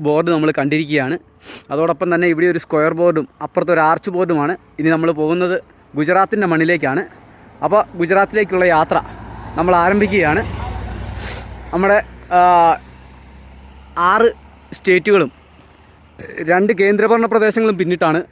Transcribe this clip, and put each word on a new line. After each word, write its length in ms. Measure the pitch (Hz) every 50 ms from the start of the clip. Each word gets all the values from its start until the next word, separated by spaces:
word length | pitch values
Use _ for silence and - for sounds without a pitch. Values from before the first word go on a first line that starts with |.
| 151
ബോർഡ് 240 | 147 147 156 170 175 165
നമ്മൾ 160 | 151 156 156 -
കണ്ടിരിക്കുകയാണ്. 580 | 151 135 143 151 156 160 143 151 143 127 131 175 - - _ _ _ - - - - - - 139
അതോടൊപ്പം 340 | 151 165 170 160 - 185 180 170
തന്നെ 120 | 170 180 175 165
ഇവിടെ 140 | 156 175 180 165
ഒരു 60 | 165 -
സ്ക്വയർ 280 | - 165 151 151 160 165 165
ബോർഡും 260 | 175 175 160 156 131 - _ _ -
അപ്പുറത്തൊരു 380 | - - 180 170 180 170 160 156 156
ആർച്ച് 220 | 165 165 - 202 175
ബോർഡുമാണ്. 400 | 180 185 170 165 147 143 156 185 - _ _ _ -
ഇനി 100 | 151 160 165
നമ്മൾ 160 | 160 160 165
പോകുന്നത് 440 | 160 151 151 156 170 180 185 175 185 - - _ _ _ _ _ - 147
ഗുജറാത്തിൻ്റെ 480 | 151 160 180 190 190 - 220 208 196 170
മണ്ണിലേക്കാണ്. 520 | 160 160 160 165 175 156 143 131 139 131 151 - - - - - - - - - - - 143
അപ്പോൾ 160 | 156 196 214 - - - 170
ഗുജറാത്തിലേക്കുള്ള 680 | 170 165 190 196 202 - 208 214 214 - 190 180 185 180 160
യാത്ര 240 | 156 165 - 185 151 - - - - - - - - - - -
നമ്മൾ 180 | - 170 185 180 170 170
ആരംഭിക്കുകയാണ്. 600 | 185 202 208 214 185 202 190 160 151 160 208 220 - - - - - - - - - - - - - - - - - - - - - - - - - -
നമ്മുടെ, 260 | 175 196 196 202 214 - - - - - - 175
ആ, 20 | 180 180 180 175 170 170 165 156 - - - - - - - - - - - - - - - - - - - - - - - - 165 175 185
ആറ് 180 | 202 220 233 226 - - - - - - - - -
സ്റ്റേറ്റുകളും 540 | - - 190 180 180 - 208 202 190 151 123 - - _ _ - - - - - - - _ _ _ - _ _ - - - - - - 160
രണ്ട് 220 | 175 185 202 214 220
കേന്ദ്രഭരണ 520 | 180 196 202 208 202 214 214 233 226 226
പ്രദേശങ്ങളും 520 | 202 233 220 214 214 - 226 220 220 202 170
പിന്നിട്ടാണ് 380 | 180 170 180 160 175 156 156 175 175 -